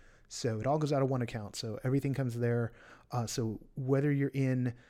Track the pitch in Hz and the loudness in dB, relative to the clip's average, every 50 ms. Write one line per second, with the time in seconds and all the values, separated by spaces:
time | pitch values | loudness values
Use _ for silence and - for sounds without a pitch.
0 | - - - - - - - - - 123 110 110 107 131 143 156 151 143 147 139 | -20 -20 -20 -20 -20 -14 -10 -4 -2 -2 -2 0 2 2 2 2 2 2 2 2
1 | 135 131 135 127 123 117 - 117 104 101 - - - 113 107 - - 131 131 139 | 2 2 2 0 0 -2 -4 -6 -8 -8 -10 -8 -8 -8 -8 -4 -2 2 2 2
2 | 135 143 135 135 135 127 113 120 120 120 120 120 117 110 - - - - - - | 2 2 0 0 0 -2 0 0 2 2 2 2 2 0 -4 -10 -18 -20 -20 -20
3 | - _ - 127 117 107 - - 120 110 104 - - - - - 135 127 139 135 | -14 _ -4 -4 -4 -2 -2 -2 -2 -2 -2 -6 -10 -12 -8 -6 0 2 2 2
4 | 139 147 143 139 139 135 - 139 135 131 127 127 123 123 120 - - - | 4 2 2 2 0 0 0 0 0 2 2 2 0 0 -2 -4 -12 -20